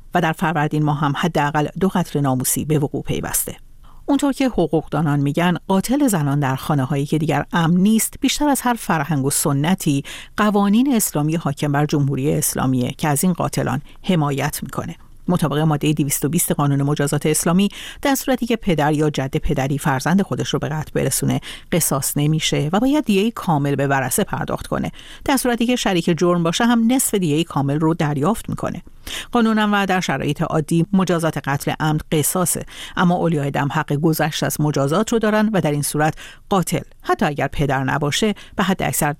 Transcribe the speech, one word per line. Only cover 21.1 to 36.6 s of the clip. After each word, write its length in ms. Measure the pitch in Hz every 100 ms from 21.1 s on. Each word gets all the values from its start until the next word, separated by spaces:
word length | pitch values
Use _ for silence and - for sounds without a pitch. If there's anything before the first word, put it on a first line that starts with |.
| - 139 131 - - -
قصاص 440 | 175 - 135 - -
نمیشه 540 | 147 156 - 143 143
و 80 | 190
باید 240 | 254 302
دیه 260 | - 196 220
کامل 440 | - - 156 143
به 120 | 139 139
ورثه 380 | 135 127 -
پرداخت 420 | 196 131 - - -
کنه. 240 | - - - - -
در 120 | - 277
صورتی 300 | 254 233 233
که 100 | 247
شریک 380 | - 185 170 170
جرم 240 | 175 175
باشه 220 | 165 170
هم 280 | 233 240 226
نصف 220 | 262 -
دیه 300 | 208 175 147
کامل 360 | 170 151 139 147
رو 140 | 156
دریافت 540 | 160 147 139 147 220 -
می‌کنه. 340 | - - - - - - - -
قانوناً 360 | 240 226 214 208
و 140 | 208 190
در 140 | 185
شرایط 420 | 175 - 139 147
عادی 440 | 165 160 151 170 165
مجازات 560 | 190 180 170 160 151 139
قتل 240 | 139 - -
عمد 200 | 156 151 -
قصاصه، 520 | 160 143 185 175 - - - - -
اما 180 | 180
اولیای 360 | 175 170 147 143
دم 180 | 143 147
حق 200 | 160 147
گذشت 500 | 147 165 156 156 -
از 180 | 139 -
مجازات 520 | 151 147 139 160 220
رو 60 | 233
دارن 320 | 214 214 214
و 80 | 202
در 100 | 156
این 120 | 147
صورت 320 | 139 151 151 - - - -
قاتل، 360 | 196